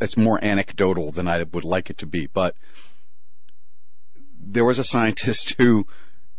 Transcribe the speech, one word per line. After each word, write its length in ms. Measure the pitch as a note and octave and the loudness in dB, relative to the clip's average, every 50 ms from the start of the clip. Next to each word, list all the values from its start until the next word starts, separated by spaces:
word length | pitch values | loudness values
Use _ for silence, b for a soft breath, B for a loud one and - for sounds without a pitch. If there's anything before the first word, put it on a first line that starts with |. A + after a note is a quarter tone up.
it's 160 | A2+ G#2 - | -2 0 2
more 280 | A#2+ A2 A2+ G#2+ - - | 4 4 6 4 4 2
anecdotal 680 | G#2 G2+ G2+ G2 - - - G2 F#2 F#2+ F2 D#2+ D2 D2+ | 2 2 2 0 -2 0 2 2 2 2 2 0 -2 -4
than 160 | F2 F2+ F2 | -2 -2 0
I 160 | E2+ E2+ E2+ | 0 0 -2
would 200 | D#2+ D#2+ F2 D2+ | -2 -4 -4 -2
like 240 | D#2+ F#2 F#2 - - | 0 0 0 0 -2
it 100 | - - | -6 -6
to 80 | - | -6
be. 200 | D#2 C#2+ F2 D2 | -4 -4 -4 -4
But 300 | - - G2 F#2 F2 - b b b b b b b b b b b b - - - - - - - - - - - - - - - - - - - - - - - - - | -2 -2 0 0 0 -2 b b b b b b b b b b b b -6 -6 -6 -6 -6 -6 -6 -6 -6 -6 -6 -6 -6 -6 -6 -6 -6 -6 -6 -6 -6 -8 -8 -8 -8
there 240 | - G2+ G2+ A#2 A#2 | -6 -2 2 4 4
was 140 | B2 B2+ B2+ | 4 4 2
a 40 | B2+ | 0
scientist 680 | - - A#2+ A2+ A2 G#2+ - - C3 A#2 - - - - | 2 2 4 4 4 2 2 0 0 0 0 0 -2 2
<laughs> 40 | - | 6
who 280 | B2+ B2 A2+ G#2+ G2+ b b b b b b b b b - | 6 8 8 6 4 b b b b b b b b b -6